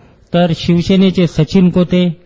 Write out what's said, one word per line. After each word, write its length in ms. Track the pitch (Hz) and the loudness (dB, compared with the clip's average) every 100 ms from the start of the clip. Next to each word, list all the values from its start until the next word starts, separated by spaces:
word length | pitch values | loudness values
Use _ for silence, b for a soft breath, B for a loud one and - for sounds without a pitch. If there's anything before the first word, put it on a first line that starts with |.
| b b _ | b b _
तर 180 | 170 175 160 | -2 0 -2
शिवसेनेचे 720 | - 170 165 190 190 185 170 | -2 -2 0 2 2 0 -2
सचिन 440 | - 151 190 180 | -2 0 2 2
कोते 520 | 180 175 180 180 156 | 0 0 0 -2 -6